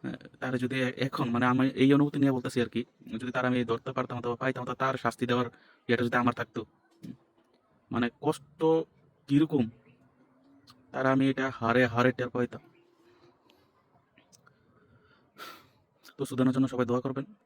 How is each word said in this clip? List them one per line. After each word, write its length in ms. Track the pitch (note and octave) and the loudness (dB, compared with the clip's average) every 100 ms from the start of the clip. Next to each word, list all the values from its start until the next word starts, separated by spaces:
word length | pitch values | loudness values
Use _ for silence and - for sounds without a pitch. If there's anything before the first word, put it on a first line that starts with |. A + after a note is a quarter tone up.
হ্যাঁ, 160 | - - - - | -10 -12 -16 -10
তারা 160 | C3 B2+ | -4 -2
যদি 120 | B2 C3 B2+ | -2 -2 -2
এ-, 100 | - C3 | -2 -4
এখন, 200 | - A#2+ | -2 -2
মানে, 120 | A#2+ B2+ | 2 2
আমি 120 | B2+ C3 C3 | 4 2 4
এই 80 | C3+ C#3+ | 4 6
অনুভূতি 220 | D3 D3 | 4 2
নিয়ে 160 | C#3 C3 | 2 2
বলতেছি 220 | - B2+ | -2 -2
আর 100 | A#2 | -2
কি, 80 | A#2 A#2+ _ - A2 | -4 -8 _ -12 -10
যদি 120 | B2 B2 | -6 -2
তারা 100 | B2+ | 0
আমি 100 | B2 | 0
ধরতে 260 | A#2 A#2 - | 0 -4 -4
পারতাম 240 | C3 B2+ A#2+ | -6 -6 -6
অথবা 180 | A#2+ A#2+ | -6 -2
পাইতাম, 260 | C3 C3 B2 | -4 -4 -8
তো 60 | |
তার 200 | B2+ C3 B2+ | -4 -2 0
শাস্তি 200 | A#2+ - B2 | -2 -2 -2
দেওয়ার 200 | B2 A#2+ - _ _ - | 0 -2 -8 _ _ -2
ইয়েটা 160 | A#2 A#2+ | 0 2
যদি 100 | B2 | 2
আমার 180 | B2 | 0
থাকতো, 260 | A2+ A#2+ - G#2+ _ _ _ | 0 -8 -8 -12 _ _ _
হুম, 120 | - - _ _ _ _ _ _ _ | -18 -18 _ _ _ _ _ _ _
মানে, 160 | A2+ A#2+ _ | -2 -2 _
কষ্ট 400 | C#3+ - - - D#3+ D#3+ - _ _ _ - | -4 -4 -10 0 2 2 0 _ _ _ 0
কীরকম, 360 | C#3 D#3 C#3+ A2+ - _ _ _ _ _ _ _ _ _ _ _ | 2 4 2 -2 -6 _ _ _ _ _ _ _ _ _ _ _
তারা 160 | C3 C3 | -2 2
আমি 120 | C3 C3+ | 2 2
এটা 140 | C3+ C3 C3 | 0 -4 -2
হারে 240 | A2+ A#2+ B2 | 2 4 4
হারে 240 | A#2+ B2 | 4 2
টের 180 | - B2+ | 2 -4
পাইতাম। 280 | B2 B2 - - _ _ _ _ _ - _ _ _ _ _ _ _ _ _ _ _ _ _ _ _ _ _ _ _ _ - - - _ _ _ _ - - | -2 -4 -6 -20 _ _ _ _ _ -20 _ _ _ _ _ _ _ _ _ _ _ _ _ _ _ _ _ _ _ _ -20 -20 -20 _ _ _ _ -20 -10
তো 60 | |
সুদানের 300 | C3+ B2 B2+ B2+ | -6 2 2 2
জন্য 100 | C3+ | 0
সবাই 180 | B2+ A#2+ | 0 0
দোয়া 140 | B2 | 0
করবেন 240 | C3+ C3 C#3 - | -2 -8 -10 -16